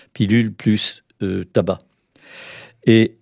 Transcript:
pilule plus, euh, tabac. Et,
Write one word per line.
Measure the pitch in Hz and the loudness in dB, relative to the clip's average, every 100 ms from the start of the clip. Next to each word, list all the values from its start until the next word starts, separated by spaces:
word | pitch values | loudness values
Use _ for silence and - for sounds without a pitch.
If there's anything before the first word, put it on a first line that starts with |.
| _ | _
pilule | - 101 113 113 | -4 0 0 0
plus, | 101 113 107 - - _ - | -4 -2 -2 -2 -10 _ -10
euh, | 98 95 | -6 -6
tabac. | 90 - 85 92 _ _ _ _ - - - - - _ - | -4 -2 -2 -4 _ _ _ _ -20 -20 -20 -20 -20 _ 2
Et, | 113 110 - | 4 4 -2